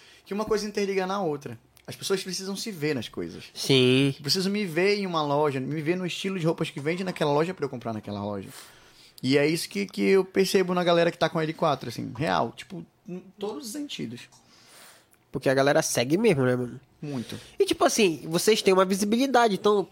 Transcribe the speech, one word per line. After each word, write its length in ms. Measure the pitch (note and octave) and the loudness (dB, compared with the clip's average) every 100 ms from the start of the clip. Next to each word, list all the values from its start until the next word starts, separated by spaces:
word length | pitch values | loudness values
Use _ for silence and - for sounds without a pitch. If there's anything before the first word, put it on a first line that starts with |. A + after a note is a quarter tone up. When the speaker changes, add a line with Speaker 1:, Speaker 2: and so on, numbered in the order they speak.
| - - - | -20 -20 -10
Speaker 1:
que 80 | |
uma 120 | G3+ G#3+ | -6 -2
coisa 200 | G#3 G#3 | -2 -2
interliga 400 | G#3 G3 F#3+ F#3 | -4 -2 -2 -2
na 160 | G3+ | -2
outra. 380 | F3 C#3+ C#3+ A2+ _ _ - | -4 -4 -8 -14 _ _ -18
As 80 | C#3+ | -10
pessoas 280 | - F#3+ | -4 -4
precisam 320 | F#3+ F3+ F#3+ G3 | -4 -8 -8 -8
se 160 | A3+ | -8
ver 240 | F3+ D3 C3+ | -4 -2 -2
nas 140 | G#2 | -6
coisas. 340 | - E2+ F2+ - | -8 -8 -10 -14
Speaker 2:
Sim. 600 | - - C3 B2+ C3 C#3 C3+ | -6 2 6 6 6 2 0
Speaker 1:
Eu 60 | |
preciso 280 | - F#3+ F#3 | -4 -2 0
me 140 | G3+ G3 | -2 -2
ver 320 | D#3 G3 G#3 | 0 2 2
em 60 | F#3+ | -2
uma 160 | E3 | -2
loja, 380 | D3 C#3+ D3+ C3+ | 0 2 2 0
me 220 | C3+ D#3 | -4 -2
ver 160 | D3+ F3+ | -2 -2
no 80 | F3 | -4
estilo 340 | - F#3+ F#3+ | -6 -6 -2
de 60 | E3 | 0
roupas 240 | E3 D#3+ | 0 -4
que 100 | D#3 | -4
vende 240 | C#3+ F3+ | -4 -4
naquela 300 | F#3+ - D3+ | -4 -2 2
loja 200 | C#3+ E3 | 2 0
pra 120 | F3+ C#3 | -2 -8
eu 40 | |
comprar 220 | B2 A#2 | -6 -8
naquela 320 | G#2+ G#2 G2+ | -8 -8 -6
loja. 240 | G2+ G2+ G2 - - - - - - - | -6 -6 -10 -16 -20 -20 -20 -20 -20 -6
E 160 | C3 C#3+ | 0 2
é 80 | D3 | 2
isso 220 | D#3+ - | 0 -4
que, 180 | G3+ G3 | -6 -6
que 160 | - | -2
eu 220 | G3 F#3+ | 4 4
percebo 500 | F#3+ G3 F#3+ G3 F3+ | 4 0 2 2 2
na 100 | F3+ | 0
galera 280 | F3 E3+ E3+ | 4 4 4
que 60 | - | 2
tá 100 | D#3+ | 0
com 100 | E3+ | 0
a 60 | |
L 100 | D#3 | -4
quatro, 360 | D3+ E3 C3+ B2 | 0 0 0 -4
assim, 200 | - A2+ A2 | -10 -10 -4
real. 360 | E3+ E3+ A#2 - | 0 0 0 -4
Tipo, 300 | - E3+ E3+ _ - | -14 -14 -16 _ -14
em 160 | F3+ F#3 - | -14 -16 -10
todos 280 | G3+ A3 A#3+ | -10 -8 -10
os 40 | |
sentidos. 480 | D4 D4 - C3 A#2 - - _ _ - - - - _ _ _ | -10 -10 -10 -10 -12 -16 -20 _ _ -20 -20 -20 -20 _ _ _
Speaker 2:
Porque 180 | C3 C#3 | -4 2
a 40 | |
galera 280 | C3+ C#3 D#3 | 4 4 4
segue 360 | - - B2 F3 | 2 0 2 2
mesmo, 260 | A#3 C#3+ | 4 4
né, 120 | B2+ B2 | 4 2
mano? 240 | B2 B2+ - _ | -2 -8 -18 _
Speaker 1:
Muito. 380 | D3 C3+ A2 A2+ - - | -8 -8 -8 -12 -10 -2
Speaker 2:
E, 80 | F#4+ | 0
tipo 180 | E4+ | 2
assim, 380 | C#4+ - G3 D3 D#3+ | 2 4 2 2 -2
vocês 360 | E3+ - G#3+ | 0 2 4
têm 120 | G3 | 4
uma 120 | F#3 F#3+ | 4 4
visibilidade, 680 | F#3+ G#3 A#3 C#4 B3 A#3 F#3 | 2 0 2 2 4 4 2
então, 280 | G#3 G#3 F3 | 2 2 0